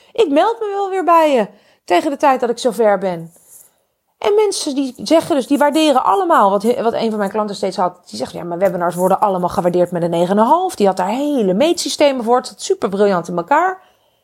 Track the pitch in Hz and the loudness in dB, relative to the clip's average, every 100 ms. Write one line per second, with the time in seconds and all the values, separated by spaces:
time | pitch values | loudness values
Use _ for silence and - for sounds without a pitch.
0 | _ - 359 285 403 466 415 392 392 381 | _ -2 2 2 2 -2 -6 -4 -4 -2
1 | 320 330 311 254 196 - _ _ - 349 | 2 4 4 2 -2 -8 _ _ -2 0
2 | 285 277 294 254 240 233 247 202 214 196 | 0 0 2 2 -2 -2 -2 2 2 2
3 | 185 165 165 _ _ - - _ _ _ | -2 -6 -10 _ _ -20 -20 _ _ _
4 | _ _ 415 415 415 - 302 269 269 - | _ _ 0 2 0 -2 -4 -4 -6 -6
5 | 208 320 311 294 - 277 294 294 311 262 | 0 0 2 -2 0 0 2 2 2 2
6 | - 392 349 294 202 202 220 247 226 220 | 2 2 2 4 4 2 0 0 -2 -2
7 | 226 214 202 214 214 196 196 185 180 - | -2 -2 -4 -4 -4 -4 -4 -2 -2 -4
8 | - 214 254 170 170 170 196 175 170 170 | -14 -12 -10 -10 -10 -2 -2 0 -2 0
9 | 185 185 202 180 175 - 175 180 175 175 | 0 2 0 0 -2 -2 0 2 0 -2
10 | 170 170 180 202 233 330 370 - 202 185 | -2 0 0 2 2 2 0 0 0 0
11 | 185 247 294 277 190 185 320 349 285 - | -2 -2 -2 0 0 2 0 0 -4 0
12 | 294 262 226 247 254 - - 381 214 196 | 0 2 0 0 -2 -8 -4 -2 -2 0
13 | 208 180 165 175 170 294 370 370 _ _ | 2 0 -2 -6 0 0 0 -4 _ _
14 | _ _ | _ _